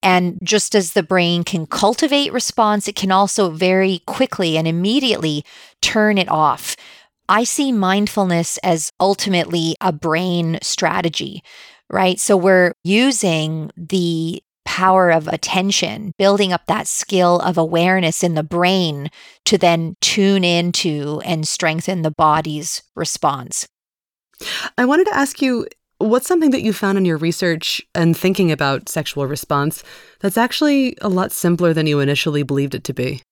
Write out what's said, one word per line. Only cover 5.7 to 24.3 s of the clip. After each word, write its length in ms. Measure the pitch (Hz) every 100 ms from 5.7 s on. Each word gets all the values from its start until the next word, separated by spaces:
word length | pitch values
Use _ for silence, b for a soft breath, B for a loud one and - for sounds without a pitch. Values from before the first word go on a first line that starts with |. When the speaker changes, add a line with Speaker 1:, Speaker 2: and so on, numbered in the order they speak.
| B
Speaker 1:
turn 340 | - 220 214 202
it 140 | 175
off. 440 | 156 151 131 - - B B B _ -
I 160 | 208
see 260 | 240 - 277
mindfulness 880 | 233 185 196 208 - 190 170 165 -
as 280 | - 170 - _
ultimately 760 | 185 196 202 180 165 170 165 160
a 100 | 175
brain 680 | 151 170 160 185 175 165 165
strategy, 800 | - - 170 185 170 156 139 175 B B B B _
right? 280 | - 185 185
So 200 | - 196
we're 340 | 185 185 180 -
using 880 | 165 208 254 240 196 160 156 160 156 -
the 680 | 165 190 170 165 165 180 _ _
power 460 | - - 185 190 180
of 180 | 165 156
attention, 880 | 156 - 190 190 202 175 107 208 -
building 380 | 196 202 196
up 80 | 175 -
that 200 | 151 -
skill 540 | - - 190 180 175
of 180 | - 165
awareness 680 | 165 165 175 190 170 -
in 100 | 180
the 80 | 160
brain 680 | 151 175 180 190 170 143 143 B B B
to 140 | - 196
then 380 | 180 170 165 -
tune 440 | - - 196 196
into 760 | 175 170 175 170 180 147 147 151 -
and 200 | 160 151
strengthen 540 | - 165 160 - 185
the 100 | 160
body's 720 | 151 156 151 160 151 147 - _ -
response. 720 | 160 - 156 139 123 - - _ _ _ _ _ _